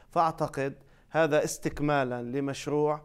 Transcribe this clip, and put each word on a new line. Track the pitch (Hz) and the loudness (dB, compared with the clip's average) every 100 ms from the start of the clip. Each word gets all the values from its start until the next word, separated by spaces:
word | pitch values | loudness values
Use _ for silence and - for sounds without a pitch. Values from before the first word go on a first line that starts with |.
| - | -4
فأعتقد | 170 165 160 147 139 139 139 - - _ | 0 2 0 -4 -2 -4 -6 -18 -20 _
هذا | 156 160 151 | 2 4 4
استكمالًا | 160 - 151 - 147 143 127 123 | 2 -2 -6 -2 0 2 0 -4
لمشروع | 120 139 139 135 147 147 151 151 | -4 -4 -4 -4 -2 0 0 -2